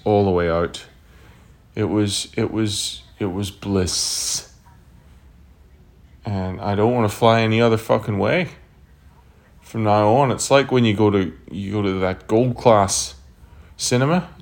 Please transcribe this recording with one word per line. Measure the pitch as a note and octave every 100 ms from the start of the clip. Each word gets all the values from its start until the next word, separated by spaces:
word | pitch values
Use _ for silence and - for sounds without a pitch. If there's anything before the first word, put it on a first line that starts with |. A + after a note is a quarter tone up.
all | G#2+ G#2
the | G2
way | F2+ E2+
out. | E2+ E2+ - - - - - - - - - _ -
It |
was, | G2+ G#2 G#2 G2 - -
it | A2+
was, | A2 G#2+ G2 - - - -
it | G#2
was | F#2 G2
bliss. | - G2+ G2 F2+ - - - - - - - - - - - - - - - - - - - - - - - -
And | G2 F#2 F2+
I | G2+
don't | G2+ A2 B2
wanna | G#2+
fly | - A#2 A2+
any | A2 A2
other | A#2 A2
fucking | - A#2 - G2+
way | G2+ E3 E3+ - - _ - - - - - - _ -
from | - A2+
now | G#2+ G#2 G#2
on. | B2 C3+
It's | G#2 -
like | C#3 C#3
when | B2+
you | A#2 G2+
go | G#2
to, | G2+ F2+ - -
you | F#2 G2
go | G#2
to | G2 F#2+
that | F#2 F#2+ -
gold | A2 B2+ A#2
class | B2 G#2+ F#2+ - - - - - - - - -
cinema. | - B2 C3+ F3+ - -